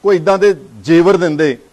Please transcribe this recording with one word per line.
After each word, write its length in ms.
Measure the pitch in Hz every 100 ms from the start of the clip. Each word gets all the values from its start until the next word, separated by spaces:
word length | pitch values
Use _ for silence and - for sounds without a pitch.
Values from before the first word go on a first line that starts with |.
ਕੋਈ 140 | 202 190
ਇੱਦਾਂ 220 | 165 190
ਦੇ 160 | 202 170 131 113
ਜੇਵਰ 360 | 98 165 175 190
ਦਿੰਦੇ 420 | 170 151 156 120 _